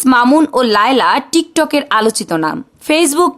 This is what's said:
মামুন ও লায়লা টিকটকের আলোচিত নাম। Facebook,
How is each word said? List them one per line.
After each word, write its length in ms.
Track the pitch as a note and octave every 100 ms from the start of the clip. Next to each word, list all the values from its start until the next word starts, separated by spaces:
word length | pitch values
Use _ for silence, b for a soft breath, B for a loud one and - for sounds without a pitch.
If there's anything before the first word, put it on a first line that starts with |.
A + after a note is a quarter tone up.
| C4
মামুন 420 | B3 B3 D4+ D4+
ও 80 | -
লায়লা 580 | A#3+ G#3 A3 C4 F3 B3 C4+
টিকটকের 500 | E4 D#4+ E4 D4+ D4 C#4
আলোচিত 440 | A3 A3 - F#3+
নাম। 300 | E3 D#3 D#3 - _ -
Facebook, 420 | D#4 D#4+ D4 F4